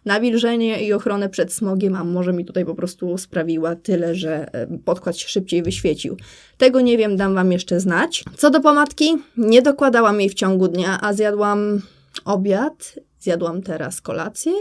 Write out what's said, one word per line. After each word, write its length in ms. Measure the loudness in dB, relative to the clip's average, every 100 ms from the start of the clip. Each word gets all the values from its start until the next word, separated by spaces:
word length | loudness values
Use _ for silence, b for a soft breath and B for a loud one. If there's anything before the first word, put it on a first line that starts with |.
nawilżenie 840 | -2 0 2 2 0 0 -2 -2 -2
i 60 |
ochronę 360 | -2 -2 -4 -4
przed 240 | -4 -4
smogiem, 420 | -2 -2 0 -2
a 100 | -2
może 280 | -4 -2 -2
mi 120 | -2
tutaj 200 | -4 -4
po 100 | -4
prostu 440 | -4 -8 -6 -6 -6
sprawiła 580 | -6 -6 -2 -2 -2 -4
tyle, 380 | -2 -2 0
że, 400 | -4 -4 -6 -6
e, 240 | -8 -8 -6
podkład 320 | -4 -2 -4 -8
się 120 | -4
szybciej 340 | -4 -2 -2
wyświecił. 540 | -2 -2 -2 -2 -6 -10 B B B _
Tego 220 | 4 6
nie 180 | 4 4
wiem, 180 | 2 0
dam 180 | 0
wam 180 | 2 2
jeszcze 280 | 2 0 -2
znać. 440 | 0 0 0 -4 -10 2
Co 140 | 4
do 100 | 6
pomadki, 560 | 4 4 2 2 0 0 -4 -2
nie 260 | 6 6
dokładałam 580 | 6 4 2 4 4 2
jej 100 | 0
w 40 |
ciągu 340 | 0 0 2 2
dnia, 300 | 0 -2 -2
a 120 | -2
zjadłam 680 | 0 0 2 0 0 0 -2 -4 B B -14
obiad, 720 | -4 -2 0 0 0 -6 -16 -20 -20 _
zjadłam 380 | -4 -2 -2 -6
teraz 380 | -8 -8 -8 -10
kolację 520 | -8 -6 -6 -6 -4 -4